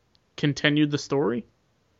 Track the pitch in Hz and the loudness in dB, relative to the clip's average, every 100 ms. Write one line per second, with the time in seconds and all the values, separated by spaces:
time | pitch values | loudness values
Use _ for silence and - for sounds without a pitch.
0 | _ _ _ - 147 139 151 147 151 143 | _ _ _ -4 -2 0 2 2 2 0
1 | - 139 175 233 - _ _ _ _ | -2 -2 0 -2 -8 _ _ _ _